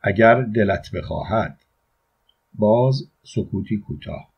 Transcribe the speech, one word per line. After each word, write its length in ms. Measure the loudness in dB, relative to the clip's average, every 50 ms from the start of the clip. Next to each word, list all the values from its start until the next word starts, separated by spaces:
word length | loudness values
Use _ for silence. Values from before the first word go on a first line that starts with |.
اگر 400 | 0 0 4 6 6 6 6 6
دلت 480 | 2 -2 0 0 2 2 0 -2 -4 -8 -10
بخواهد.» 640 | -10 -8 -8 -8 -8 -6 -2 -2 -2 -2 -4 -10 _ _ _ _ _ _ _ _ _ _ _ _ _ _ _ _ _ _ _ -4
باز 540 | 0 2 4 4 4 4 2 0 -2 -6 _ _ _
سکوتی 540 | _ -8 -6 -6 -6 -4 -6 -8 -6 -4 -6
کوتاه. 520 | -6 -6 -10 -12 -12 -10 -12 -12 -12 -14 _ _